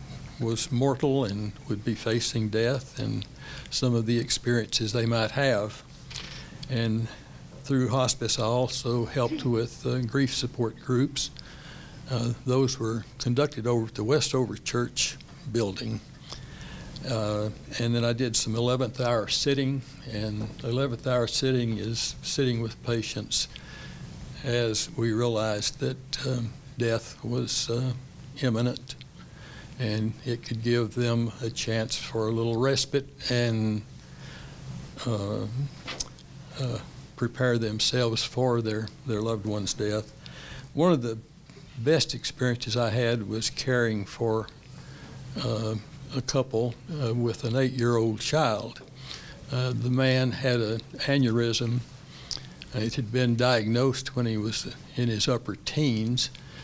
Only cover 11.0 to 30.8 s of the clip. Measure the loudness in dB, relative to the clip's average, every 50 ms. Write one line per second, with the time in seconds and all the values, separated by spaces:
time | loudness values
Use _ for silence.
11 | 4 2 2 -2 -4 -4 -6 -12 -16 -16 -16 -16 -16 -16 -16 -16 -16 -16 -16 -14
12 | -6 -4 -2 0 0 0 -2 -2 0 2 4 4 4 4 2 0 -2 -2 -2 -2
13 | -4 -8 -10 -4 0 2 4 4 4 2 2 0 0 2 4 4 2 0 -2 -2
14 | 2 4 4 4 4 4 4 2 2 2 0 -4 -4 -2 0 0 0 0 0 0
15 | -2 -2 -2 -6 -12 -16 -16 -12 -8 -2 0 2 2 2 0 -2 -4 -4 -4 -4
16 | -6 -10 -16 -18 -14 -14 -14 -14 -12 -14 -14 -14 -14 -14 -12 -12 -12 -12 -12 -10
17 | -4 -2 -2 0 0 0 0 0 0 -2 -4 -6 -10 -8 -2 0 2 4 4 4
18 | 4 4 2 2 0 2 2 0 0 2 2 2 4 4 4 2 2 0 0 0
19 | 2 4 4 4 2 2 0 2 2 2 4 4 2 2 0 -2 -4 -8 -12 -14
20 | -10 -6 -4 -4 -2 -2 -2 -4 -4 -6 -6 -6 -4 -2 0 0 0 0 -2 -2
21 | 0 2 2 4 2 2 2 2 2 4 4 4 2 2 0 -2 -2 -2 -2 -2
22 | -4 -4 -6 -6 -6 -4 0 2 2 2 2 2 0 -2 -4 -6 -2 0 0 0
23 | 0 -2 -4 -6 -4 -2 -2 -2 -2 -2 -6 -12 -14 -14 -14 -14 -12 -12 -12 -12
24 | -12 -12 -12 -12 -12 -12 -10 -6 -2 0 2 2 2 2 2 0 -2 -4 -2 0
25 | 0 2 2 4 2 2 2 2 2 2 0 0 -2 -4 -2 -2 -2 -4 -4 -4
26 | -8 -8 -8 -4 -2 -2 -2 0 -2 -4 -6 -10 -14 -12 -4 0 2 2 2 0
27 | -2 -6 -10 -8 -6 -2 -2 -2 -2 0 -2 -2 -2 0 0 0 0 -2 -2 -4
28 | -8 -12 -16 -16 -16 -14 -6 0 0 2 2 4 2 0 0 -2 -8 -12 -12 -14
29 | -14 -16 -18 -18 -18 -18 -16 -16 -16 -16 -14 -16 -14 -14 -8 -4 -2 -2 0 0
30 | 0 -2 -4 -4 -4 -4 -4 -4 -4 -4 -6 -2 2 2 4 4